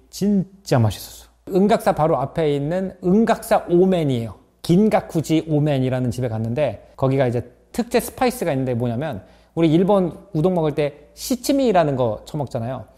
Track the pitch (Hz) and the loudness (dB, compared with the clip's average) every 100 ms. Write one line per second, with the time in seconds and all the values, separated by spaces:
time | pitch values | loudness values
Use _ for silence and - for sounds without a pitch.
0 | _ - 202 202 165 - - 135 110 - | _ -4 0 0 -2 -10 -2 2 2 -2
1 | - - - _ - 185 208 220 214 170 | -14 -20 -20 _ -4 0 2 2 0 0
2 | 156 139 135 - 156 143 143 180 190 - | 0 0 -2 -2 -2 0 -2 -4 -6 -4
3 | 180 202 226 202 - 208 - 175 185 185 | 2 2 4 0 0 0 2 4 4 2
4 | 147 123 113 - _ _ - 175 214 202 | 0 -2 -4 -12 _ _ 0 4 4 2
5 | - 170 - 160 160 151 151 139 127 127 | 0 -4 0 0 0 0 2 0 0 0
6 | 123 110 123 110 113 123 139 98 - - | -2 -2 -4 -4 -4 -2 -2 -4 -16 -2
7 | 135 135 127 120 - - _ - 226 247 | 0 2 0 0 -6 -16 _ -8 -2 -2
8 | - - 247 240 170 135 131 117 123 113 | -2 -2 -2 0 -4 -2 -2 -2 -2 -4
9 | 156 101 - _ _ - 165 160 190 202 | -6 -8 -12 _ _ 0 2 4 4 2
10 | 175 - - 156 180 175 156 143 147 - | 2 -6 -8 -2 0 2 0 0 -4 -4
11 | - - - 240 - 277 254 185 151 131 | -20 -16 -6 -4 0 0 2 2 2 0
12 | 120 104 - 151 127 123 117 131 - | -2 -2 -8 -8 -6 -6 -6 -8 -12